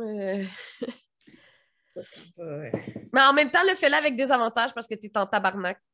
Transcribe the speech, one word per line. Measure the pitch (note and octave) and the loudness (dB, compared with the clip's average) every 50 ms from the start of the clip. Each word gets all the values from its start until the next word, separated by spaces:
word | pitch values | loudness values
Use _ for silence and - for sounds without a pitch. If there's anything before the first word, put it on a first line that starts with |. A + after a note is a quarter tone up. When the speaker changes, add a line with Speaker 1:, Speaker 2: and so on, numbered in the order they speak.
Speaker 1:
Euh. | A#3 G#3+ G#3+ G#3 G3 F#3+ F#3+ G3+ F#3+ F#3 - - - - - - | -8 -8 -6 -6 -4 -4 -4 -4 -6 -8 -10 -16 -18 -20 -12 -12
<laughs> | B3+ B3 - - _ _ _ _ _ - - _ _ _ _ _ _ _ _ _ _ _ _ | -10 -10 -10 -16 _ _ _ _ _ -20 -20 _ _ _ _ _ _ _ _ _ _ _ _
Speaker 2:
Ça, | F3+ F3 | -18 -18
ça | - - - - E3+ _ | -18 -20 -20 -20 -20 _
va, | - E3+ | -16 -12
euh. | D#3+ D3 D3 D3+ A#2 - - - - - - - - | -10 -10 -10 -8 -6 -8 -8 -8 -10 -14 -16 -12 0
Speaker 1:
Mais | - C4 | 4 6
en | C4+ C4+ C#4 | 6 8 8
même | D4 D4+ C4+ | 6 2 4
temps, | - E4+ F#4 | 2 2 4
le | F#4+ F#4 | 2 2
fais-le | F#4+ E4 C#4 C#4+ | 2 2 2 2
avec | D#4 D4 D4+ B3+ | 4 2 0 0
des | A#3 C4+ C4 | 0 0 2
avantages | C#4 B3 A#3 A#3 - A#3 A3+ C4 - | 2 2 2 0 0 -2 -2 -2 -4
parce | A#3 A3+ | -10 -10
que | - A3 | -10 -10
t'es | G#3+ G#3+ G#3 - | -12 -12 -4 -2
en | G#3+ G3 | -2 0
tabarnak, | G3 - G3+ G3 F#3 F#3 G3+ F#3 F3+ G3 - _ _ | 0 0 0 0 0 -2 0 -4 -4 -4 -6 _ _